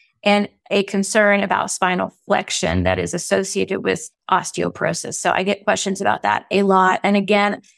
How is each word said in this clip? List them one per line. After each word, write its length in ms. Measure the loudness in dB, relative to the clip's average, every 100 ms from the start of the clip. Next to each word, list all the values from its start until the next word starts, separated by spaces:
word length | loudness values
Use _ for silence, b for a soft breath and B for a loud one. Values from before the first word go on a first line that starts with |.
| _ _
and 260 | 2 2 0 _ -2
a 120 | -2
concern 560 | 0 -2 0 2 4 2
about 300 | 2 -2 -2
spinal 420 | -2 0 0 -4 -8
flexion 580 | -2 -2 0 -4 0 0
that 140 | 2 0
is 160 | -2
associated 720 | -6 -2 -2 0 -4 -4 -2
with 260 | -2 -4 -6 _ -2
osteoporosis. 840 | -2 -2 -4 -4 -2 -4 -4 -8
So 160 | -4 -2
I 100 | 0
get 220 | 0 -2
questions 360 | -2 -2 -2 -2
about 220 | -2 0
that 240 | 0 -2 0
a 120 | 0
lot. 380 | 4 4 4 2
And 140 | 2 2
again, 460 | 2 2 0 -2 b